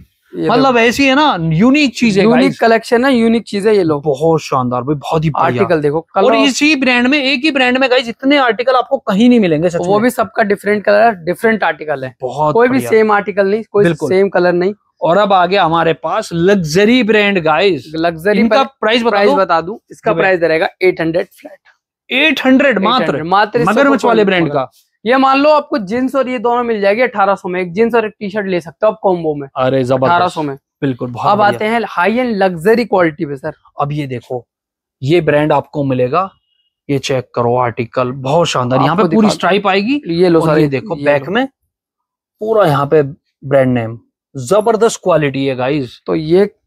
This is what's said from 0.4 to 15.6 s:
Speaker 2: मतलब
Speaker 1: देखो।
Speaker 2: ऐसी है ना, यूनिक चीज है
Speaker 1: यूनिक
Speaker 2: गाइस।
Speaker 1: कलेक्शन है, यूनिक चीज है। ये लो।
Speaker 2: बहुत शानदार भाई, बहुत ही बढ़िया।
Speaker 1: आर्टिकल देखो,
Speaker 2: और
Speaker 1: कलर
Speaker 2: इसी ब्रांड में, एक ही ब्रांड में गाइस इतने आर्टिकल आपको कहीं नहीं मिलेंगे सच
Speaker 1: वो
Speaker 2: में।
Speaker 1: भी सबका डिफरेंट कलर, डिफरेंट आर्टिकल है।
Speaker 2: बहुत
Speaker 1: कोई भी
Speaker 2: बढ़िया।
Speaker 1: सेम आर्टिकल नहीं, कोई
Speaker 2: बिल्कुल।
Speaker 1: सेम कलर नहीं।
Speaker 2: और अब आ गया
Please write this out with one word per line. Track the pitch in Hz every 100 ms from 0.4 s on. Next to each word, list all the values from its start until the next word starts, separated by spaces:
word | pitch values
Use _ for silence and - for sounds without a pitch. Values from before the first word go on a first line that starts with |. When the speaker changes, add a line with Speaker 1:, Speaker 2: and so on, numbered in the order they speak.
| 165
Speaker 2:
मतलब | 240 269 240
Speaker 1:
देखो। |
Speaker 2:
ऐसी | 233 233 277
है | 262
ना, | 302 196
यूनिक | 165 160 233 285 285 -
चीज | 233 196
है |
Speaker 1:
यूनिक | 202 240
Speaker 2:
गाइस। | 269 -
Speaker 1:
कलेक्शन | 233 226 - 233 269
है, | 247
यूनिक | 226 226
चीज | - 202 202
है। | 208
ये |
लो। | 165 147
Speaker 2:
बहुत | 143 131 160 160
शानदार | - 139 123 123
भाई, | 123 147
बहुत | - 160
ही | 160
बढ़िया। | - 160 180
Speaker 1:
आर्टिकल | 190 170
देखो, | 147 151 - 196
Speaker 2:
और |
Speaker 1:
कलर | 226 226
Speaker 2:
इसी | 277 240 294 302
ब्रांड | 254 247 247
में, | 302
एक | 262 285
ही | 311
ब्रांड | 269 247 254
में | 262
गाइस | 254 233
इतने | 226 269 285
आर्टिकल | 254 214 247
आपको | 254 240 269
कहीं | - 196 247
नहीं | 247
मिलेंगे | 185 151 175
सच | 165
Speaker 1:
वो | 175
Speaker 2:
में। | 208
Speaker 1:
भी | 247
सबका | 240 214 -
डिफरेंट | 208 196 196 208
कलर, | 196 208 208
डिफरेंट | 196 160 175 226 220
आर्टिकल | 180 156 156 139 131
है। | -
Speaker 2:
बहुत | 127 131 151
Speaker 1:
कोई | 226 247
भी | 262
Speaker 2:
बढ़िया। | 240
Speaker 1:
सेम | 220 220
आर्टिकल | 208 202 190 196
नहीं, | 214 214
कोई | 208
Speaker 2:
बिल्कुल। | 190 165 147
Speaker 1:
सेम | 190 196
कलर | 190 180
नहीं। | 175 180 214 _ -
Speaker 2:
और | 175 180
अब | 208
आ | 196 175
गया | 196